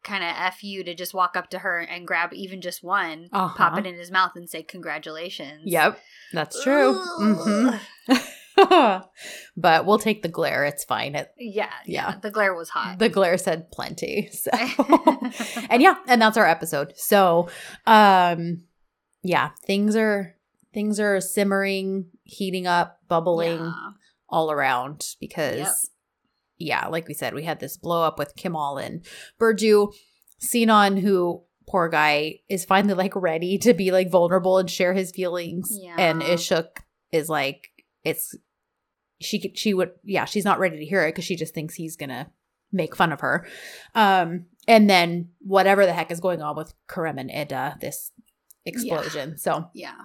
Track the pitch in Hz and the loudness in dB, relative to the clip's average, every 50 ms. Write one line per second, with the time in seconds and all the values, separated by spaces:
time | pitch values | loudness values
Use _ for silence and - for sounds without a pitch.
0 | _ - 202 196 180 170 151 - 170 185 180 - - 202 196 190 185 170 175 170 | _ -8 -8 -6 -6 -6 -6 -4 -4 -4 -4 -6 -14 -14 -12 -10 -10 -10 -10 -10
1 | 180 170 - 185 180 175 - 185 175 - - 180 175 196 180 170 170 170 170 175 | -10 -10 -2 0 0 0 0 -4 -6 -6 -12 -8 -4 -4 -4 -4 -4 -6 -10 -12
2 | 175 175 185 170 170 170 - - 196 185 185 190 175 175 175 - - 170 185 202 | -8 -6 -2 -2 -2 -4 -6 -10 -12 -12 -12 -10 -10 -10 -10 -10 -6 -4 -2 -2
3 | 185 165 160 160 170 175 - 202 185 175 - - 190 170 170 190 190 185 180 170 | -2 -2 -6 -12 -14 -6 -4 -2 -2 -2 0 2 2 2 2 0 -6 -6 -10 -14
4 | 175 175 185 190 185 175 - 175 175 170 - 165 160 _ - 185 165 170 147 156 | -16 -4 0 0 0 0 -2 -12 -18 -12 -12 -14 -12 _ -18 -16 -10 -10 -10 -10
5 | 156 165 156 156 170 180 196 - 165 135 147 151 156 202 175 165 151 180 - - | -10 -12 -14 -12 -14 -14 -14 -14 -14 -16 -16 -14 -8 -4 0 2 2 2 0 -2
6 | _ _ _ - - - - 170 156 - - - - 262 269 294 277 262 254 - | _ _ _ -20 -20 -10 -6 -6 -6 -6 -8 -6 -2 0 2 4 4 4 2 0
7 | - - - - 208 214 214 165 - 214 208 202 233 254 226 208 - - - - | -4 -8 -6 -2 0 0 0 2 0 -2 0 2 2 0 0 -2 -8 -14 -20 -20
8 | _ - 262 254 - - - - - _ _ - 392 - 370 349 285 226 196 185 | _ 0 0 0 0 -6 -16 -20 -20 _ _ 6 6 8 8 6 6 6 2 0
9 | 185 _ _ _ - - - - - - _ - 165 180 160 160 151 170 208 214 | -6 _ _ _ -20 -18 -18 -18 -20 -16 _ 0 4 4 4 4 4 4 2 2
10 | - 226 214 208 - 170 165 - 165 143 - 127 143 143 143 - - - 127 107 | 2 0 -2 -2 -4 -8 -4 -2 -2 -2 0 0 -2 -2 -4 -6 -6 -4 -4 -4
11 | 113 139 143 147 143 - _ _ 247 226 190 208 196 - - 131 - - 175 190 | -4 -4 -6 -8 -8 -10 _ _ -14 -10 -6 -6 -6 -6 -8 -16 -12 -10 -8 -6
12 | - 180 - 202 - 214 208 220 208 196 185 170 165 - - 165 120 113 190 185 | -4 -6 -6 -6 -10 -8 -2 0 0 0 0 -4 -8 -8 -8 -6 -6 -6 -2 0
13 | 220 233 170 196 196 175 175 180 175 - 165 165 165 _ - - - - - - | 0 0 2 2 2 2 2 0 0 -2 -4 -4 -6 _ -12 -10 -10 -10 -8 -8
14 | - - - - 185 - - - - - - 220 233 262 - - 233 - - - | -8 -6 -4 -6 -6 -6 -10 -10 -4 -2 -2 -2 -2 -4 0 -2 2 4 4 4
15 | - 311 269 - - 247 - - 233 - - 240 208 - 220 240 277 381 349 - | 4 4 2 2 -4 -10 -8 -8 -10 -8 -8 -10 -4 0 4 6 8 6 6 4
16 | - - 247 233 226 220 214 240 214 165 165 165 - 165 - 143 143 147 - - | 2 2 4 6 6 4 6 4 4 4 4 2 -2 -6 -4 -4 -4 -4 -8 -10
17 | - - 214 202 196 180 170 170 175 170 - - - - - - _ - 226 214 | 0 4 6 6 6 6 6 4 2 0 -4 -16 -18 -18 -20 -8 _ 6 8 8
18 | 214 202 190 185 180 175 175 165 170 170 175 170 - _ _ _ _ _ _ _ | 10 8 8 8 6 4 2 0 -4 -6 -6 -8 -10 _ _ _ _ _ _ _
19 | _ _ _ _ _ 185 170 147 127 147 - - - - 196 202 208 214 208 226 | _ _ _ _ _ 0 0 0 0 0 -4 -14 -4 -2 0 0 2 2 2 2
20 | 220 220 208 202 196 170 _ _ _ _ _ _ _ _ _ 214 208 214 214 196 | 2 2 0 0 -2 -6 _ _ _ _ _ _ _ _ _ -6 -4 -4 -2 0
21 | 214 208 202 190 185 190 - - 202 196 196 196 196 196 196 190 190 190 190 196 | 0 0 0 0 -2 -2 -2 0 0 2 2 0 0 0 -2 -2 -4 -4 -4 -4
22 | 185 170 _ - _ _ - - 196 185 180 185 180 180 175 175 170 170 - _ | -6 -8 _ -20 _ _ -10 -6 -6 -4 -4 -4 -2 0 2 2 2 0 -4 _
23 | _ _ 175 165 165 180 175 165 170 165 170 160 165 165 165 - - - - _ | _ _ 0 0 2 2 0 2 2 0 -2 -2 -6 -8 -10 -10 -14 -16 -18 _
24 | _ _ _ _ _ _ - 170 160 156 151 143 139 131 131 123 127 135 151 143 | _ _ _ _ _ _ -2 -2 0 0 0 0 0 0 0 0 -2 -6 -10 -12
25 | - - - _ - - - - 156 135 - - - 190 - - - - _ _ | -12 -12 -12 _ -16 -14 -6 -4 -4 -4 -4 -4 -4 -4 -2 -4 -4 -6 _ _
26 | _ _ _ _ _ _ _ _ _ _ _ _ 175 156 120 - - - 160 165 | _ _ _ _ _ _ _ _ _ _ _ _ -6 -4 -4 -4 -4 -4 -6 -8
27 | 170 - 147 - - 123 - 139 156 170 156 - - 175 - - - 160 170 170 | -8 -8 -12 -8 -8 -8 -8 -8 -8 -8 -8 -8 -8 -14 -14 -12 -6 -4 -2 0
28 | 165 156 156 - 156 147 - - - 190 165 160 151 143 143 135 - - - 165 | 0 0 -2 -4 -10 -10 -10 -10 -8 -8 -6 -6 -6 -6 -6 -8 -8 -10 -10 -14
29 | 170 - - - - - _ _ 226 226 220 190 208 220 214 208 208 208 - - | -16 -16 -20 -20 -20 -20 _ _ 2 2 2 2 4 4 6 6 4 2 -2 -12
30 | _ _ _ _ _ _ _ _ - - - 240 233 220 220 208 202 196 196 196 | _ _ _ _ _ _ _ _ -8 -4 0 2 4 6 6 6 6 4 2 2
31 | 180 208 196 185 175 175 170 - _ _ _ _ _ - - 190 170 165 170 151 | 2 2 2 2 2 0 -2 -6 _ _ _ _ _ -4 -2 -2 0 0 2 2
32 | 151 156 147 147 151 156 - - _ _ 202 185 170 - 190 196 202 202 196 175 | 2 4 2 2 0 -4 -8 -12 _ _ -6 -6 0 2 2 2 4 2 2 0
33 | 185 196 - 196 180 175 160 160 170 180 190 190 - 226 240 170 196 185 180 185 | -2 -2 -2 -2 -2 -2 -2 -2 -2 -2 -2 2 4 4 4 4 2 2 2 2
34 | 185 180 170 180 175 170 180 190 175 185 185 190 185 175 - - 190 175 185 196 | 2 4 4 4 4 4 2 2 2 4 2 2 2 0 -2 0 0 0 0 0
35 | 190 185 - - 180 180 170 175 170 170 - 175 185 - 220 202 185 175 170 165 | -2 -4 -6 -6 -6 -4 -4 -6 -8 -8 -8 -8 -8 -8 -10 -10 -10 -10 -2 0
36 | 185 170 156 160 143 147 175 170 170 - 190 165 165 - _ - - _ _ _ | 2 2 2 0 0 0 0 0 0 0 0 0 0 -4 _ -20 -20 _ _ _
37 | _ _ - 165 147 165 160 151 139 135 139 _ _ _ _ _ _ _ _ _ | _ _ -2 -2 -2 0 -2 -2 -2 -2 -6 _ _ _ _ _ _ _ _ _
38 | _ 151 - - - - - - _ _ _ _ _ _ _ _ _ _ _ _ | _ -6 -4 -4 -6 -12 -12 -18 _ _ _ _ _ _ _ _ _ _ _ _
39 | _ _ _ _ - - - 208 170 202 - - - 220 202 185 180 180 - _ | _ _ _ _ -10 -4 -4 -4 -4 -6 -8 -4 -2 0 2 2 0 -2 -4 _
40 | _ 208 196 165 117 - - 208 185 202 190 - 185 185 160 151 151 151 180 190 | _ -6 -4 -4 -4 -2 -4 -2 0 0 0 0 0 -2 -2 -4 -10 -4 -2 0
41 | 165 151 160 - 165 - 185 165 160 156 - - 151 156 - - 170 160 156 - | 0 0 -2 -6 -6 -6 -6 -6 -6 -8 -8 -10 -10 -10 -10 -12 -12 -12 -12 -12
42 | 147 139 127 120 143 170 _ _ _ _ _ _ _ _ - 190 165 156 - - | -12 -12 -10 -12 -12 -14 _ _ _ _ _ _ _ _ -4 -4 -4 -4 0 0
43 | 190 170 151 139 - 131 131 175 170 - - - - - - - - - _ 233 | 0 0 0 -2 -2 -2 -2 -2 -4 -8 -20 -20 -18 -18 -20 -20 -20 -6 _ 2
44 | 220 202 190 185 175 170 170 180 175 _ _ _ _ - 233 220 214 202 196 180 | 4 4 4 4 2 0 -4 -8 -10 _ _ _ _ 6 8 8 8 8 8 6
45 | 170 170 170 175 175 - _ _ - 196 190 196 185 190 196 196 202 180 170 175 | 4 4 0 -4 -6 -8 _ _ -8 2 2 4 6 6 6 6 6 4 4 0
46 | 160 - 170 170 175 190 175 165 156 151 147 151 156 - - _ _ _ - - | -4 -6 -8 -4 -2 -2 -2 -2 -4 -8 -8 -8 -10 -14 -18 _ _ _ -8 -6
47 | 165 160 147 139 131 131 - - 151 143 147 127 131 139 143 - - - 143 - | -6 -6 -6 -8 -10 -10 -8 -8 -8 -6 -6 -6 -6 -6 -8 -8 -10 -10 -10 -10
48 | - - _ _ _ _ _ _ _ _ - _ _ 180 165 247 233 240 170 156 | -14 -14 _ _ _ _ _ _ _ _ -20 _ _ -12 -8 -8 -6 -4 -4 -4
49 | - 156 156 151 135 147 160 143 - 190 156 151 160 - _ - - - - - | -4 -6 -8 -8 -8 -10 -10 -8 -4 -4 -4 -4 -6 -10 _ -18 -18 -16 -16 -18
50 | 196 | -20